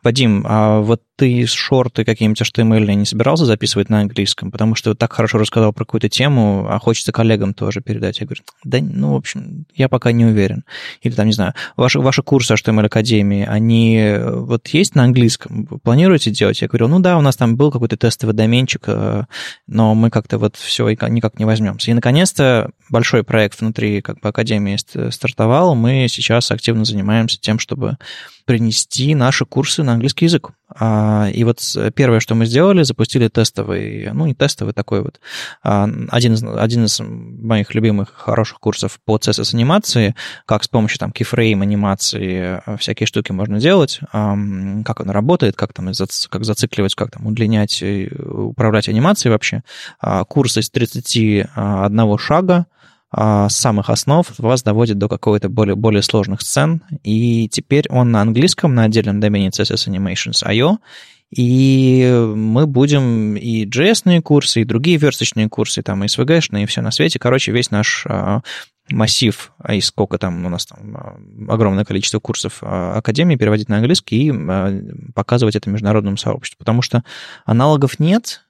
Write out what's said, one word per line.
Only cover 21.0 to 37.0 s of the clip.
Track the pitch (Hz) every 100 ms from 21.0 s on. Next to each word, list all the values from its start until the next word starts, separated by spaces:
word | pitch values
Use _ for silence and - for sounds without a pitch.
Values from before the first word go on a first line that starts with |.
| 117
никак | 117 113 -
не | 110
возьмёмся». | 110 104 104 -
И, |
наконец-то, | 117 120 143 185 - 135 117 - _ _
большой | 120 - 117
проект | 113 110 104 -
внутри, | 110 110 107 101
как | - 104
бы, | 104
Академии | 107 113 107 101 101
ст-, | - - 120
стартовал. | - - - 110 135 180
Мы | 127 117 131 123
сейчас | - - 117 -
активно | 110 - 110
занимаемся | 107 104 98 113 113 -
тем, | - 110
чтобы | - 143 107 135 - - - _
принести | - 117 117 - - - 139
наши | 151 123 -
курсы | 127 131 139 -
на | 139
английский | 117 131 -
язык. | 165 170 - _ _
А, | - 113 107 107 107 104
и | -
вот | 117 120
с-, | - 101 104
первое, | - 131 113
что | -
мы | 117
сделали, | 113 123 185 190
запустили | 135 - 110 131 113
тестовый, | - 110 - 101 92 104 107 101
ну, | 127 156
не |
тестовый, | 127 143 - 104
такой | 107 - 98
вот, | - _ - - - -
а, | - 101 104 110 113
один | 120 120
из, | 110
один | 110 110 113 120 113
из | -